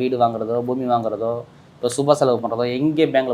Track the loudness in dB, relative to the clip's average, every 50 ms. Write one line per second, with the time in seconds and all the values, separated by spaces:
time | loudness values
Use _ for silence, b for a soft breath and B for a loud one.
0 | 0 0 2 2 2 2 2 -2 -4 -4 -2 -2 -2 -2 -4 -2 0 0 0 0
1 | 0 -2 -4 -4 -4 -4 -4 -6 -8 b b b b b -8 -6 -4 -2 -2 0
2 | 2 2 4 4 4 2 2 2 0 -2 -2 -2 -2 -2 -2 -2 0 0 2 2
3 | 2 2 2 0 0 0